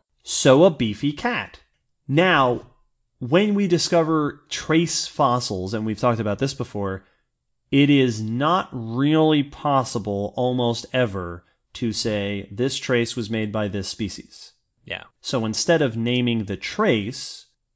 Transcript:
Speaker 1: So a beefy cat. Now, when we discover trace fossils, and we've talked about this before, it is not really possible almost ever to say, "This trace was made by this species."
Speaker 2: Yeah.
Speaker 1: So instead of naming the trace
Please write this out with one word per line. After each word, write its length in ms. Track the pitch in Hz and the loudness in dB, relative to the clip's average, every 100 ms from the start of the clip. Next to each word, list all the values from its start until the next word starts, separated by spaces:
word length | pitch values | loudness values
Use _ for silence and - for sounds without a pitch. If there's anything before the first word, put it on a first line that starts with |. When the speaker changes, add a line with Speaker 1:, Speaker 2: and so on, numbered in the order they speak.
| _ _ | _ _
Speaker 1:
So 400 | - - 143 131 | -8 2 6 8
a 60 | 185 | 6
beefy 420 | 156 113 101 143 | 4 -2 -2 -4
cat. 480 | 147 240 226 92 - _ _ _ _ - | -4 -4 -4 -8 -14 _ _ _ _ 0
Now, 600 | 143 185 160 127 120 - _ _ _ _ _ | 2 4 4 2 0 -6 _ _ _ _ _
when 360 | 120 165 214 202 | 0 2 4 2
we 120 | 196 | 2
discover 760 | 170 - 170 160 160 147 - _ | 2 2 2 2 0 -2 -6 _
trace 580 | - - 165 170 - - | -10 0 2 2 -2 -6
fossils, 680 | - 139 123 - 95 92 | 0 2 2 -2 -4 -4
and 120 | 110 110 | -4 -4
we've 140 | 107 | 0
talked 200 | 123 113 | 0 0
about 200 | 104 101 | -2 -2
this 140 | 139 | -4
before, 520 | - 123 104 98 95 - _ _ _ _ _ _ | -4 -8 -6 -6 -6 -12 _ _ _ _ _ _
it 180 | 139 143 | 4 6
is 320 | 139 131 110 | 6 4 0
not 480 | 110 117 151 185 - | -4 -2 0 0 -2
really 720 | 123 113 120 143 156 156 151 | -8 -6 -2 2 4 4 2
possible 920 | 139 - 147 135 120 117 104 101 101 - | 0 -4 0 0 0 -4 -4 -4 -4 -2
almost 480 | 127 127 120 113 - | -2 0 0 -2 -4
ever 500 | 127 120 95 87 85 - _ _ | -2 0 -2 -8 -10 -16 _ _
to 180 | - 117 | -6 -4
say, 560 | 104 117 107 101 101 - | -2 -2 -2 -2 -6 -8
"This 260 | 101 135 - | -4 -2 -2
trace 380 | - 120 117 123 | 0 0 0 -4
was 140 | 107 | -4
made 220 | 113 107 | -4 -4
by 160 | 107 104 | -4 -4
this 200 | 101 98 | -4 -8
species." 640 | - 101 - - - - _ _ _ - | -6 -8 -8 -16 -20 -20 _ _ _ -14
Speaker 2:
Yeah. 180 | 90 - _ | -14 -14 _
Speaker 1:
So 240 | - 127 110 | -6 -2 -2
instead 360 | 107 - 165 | -2 2 2
of 160 | 139 113 | 2 0
naming 480 | 117 123 120 117 95 | -2 0 0 -2 -4
the 120 | 95 | -8
trace 880 | - - 214 113 101 139 - - - _ _ | -6 -2 0 0 -2 -8 -12 -16 -20 _ _